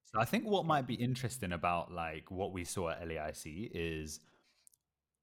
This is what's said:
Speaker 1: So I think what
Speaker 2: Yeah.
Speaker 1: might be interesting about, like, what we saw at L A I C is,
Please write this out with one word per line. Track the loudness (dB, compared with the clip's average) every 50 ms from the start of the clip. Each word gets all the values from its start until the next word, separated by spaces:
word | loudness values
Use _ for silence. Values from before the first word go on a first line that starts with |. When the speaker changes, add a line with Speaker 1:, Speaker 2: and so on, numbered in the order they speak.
| _
Speaker 1:
So | -2 2 2
I | 4
think | 4 2 2 2
what | 4 4 4 4
Speaker 2:
Yeah. | 4
Speaker 1:
might | 4 2 2
be | 0 0
interesting | 0 2 2 2 0 0 -2 -2 -2 -2 -2
about, | 0 2 2 4 4 2 0 -2
like, | -4 -4 -2 -2 -4 -6 -8 -6
what | -4 -2 -2 0
we | -2 -2 -4
saw | -2 -2 0 0 0
at | 0 -2
L | -2 -4
A | -2 -2
I | -2 -4
C | -6 -6 -8 -8 -6 -6 -6 -4 -2
is, | -2 0 0 0 -2 -4 -6 -8 -10 -14 -18 _ _ _ _ _ _ _ -20 _ _ _ _ _ _ _ _ _ _